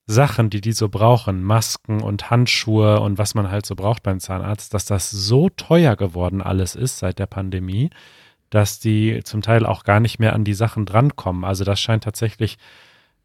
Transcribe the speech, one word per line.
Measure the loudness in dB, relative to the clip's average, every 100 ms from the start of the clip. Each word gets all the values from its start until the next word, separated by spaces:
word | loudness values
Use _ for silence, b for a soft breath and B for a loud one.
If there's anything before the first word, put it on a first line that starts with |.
| 0
Sachen, | 2 2 2 0
die | 0
die | -4
so | -2 -2
brauchen, | 2 4 4 2 -4
Masken | 0 0 0 -6 -6 -4
und | -2 -6 0
Handschuhe | 2 2 0 0 2 4 4
und | 2 -2
was | -2 -2
man | -2
halt | -4 -6
so | -4
braucht | -2 -2
beim | -2 -4
Zahnarzt, | -4 -6 -6 -8 -6
dass | -6 -2
das | -2 -2
so | -6 2 2 2
teuer | -2 0 4 4 2
geworden | -2 -2 -2 -2
alles | -2 -2 -2 -4
ist | -6 -4
seit | -6 -4
der | -6
Pandemie, | -6 -6 -6 -4 -2 -2 b b b b b _
dass | 2 2 0
die | 0 2 2 -2
zum | -6 -6
Teil | 2 2
auch | 2 -2
gar | 2 4
nicht | 4 2
mehr | 2
an | 2
die | 0 0
Sachen | -2 -2 0
drankommen. | 2 2 0 -4 -4
Also | -2 -2
das | 0 0
scheint | 0 -2
tatsächlich | -2 -4 -6 -2 -4 -6 b b b b b b